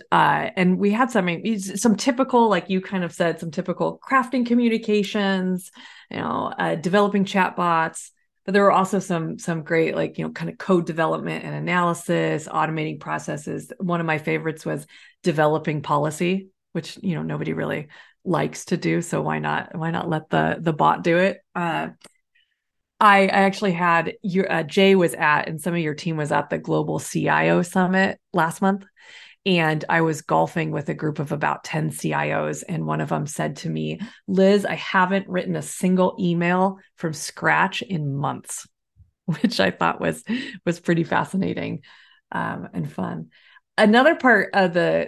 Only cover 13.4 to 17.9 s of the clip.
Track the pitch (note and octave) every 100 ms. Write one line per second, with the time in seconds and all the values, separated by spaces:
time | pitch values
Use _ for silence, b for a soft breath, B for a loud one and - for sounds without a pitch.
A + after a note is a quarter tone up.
13.4 | E3+ D#3 - - F3+ E3+ E3 D#3 D#3 D#3+
14.4 | D#3+ D#3 E3 D3 - B B B F#3 D#3
15.4 | D3+ D#3 D#3 D3+ - D3 D3+ D3 F3 G3
16.4 | F#3+ _ _ E3+ E3 - G3 D3+ D#3+ D3+
17.4 | D#3+ D#3 D3+ D#3 D3+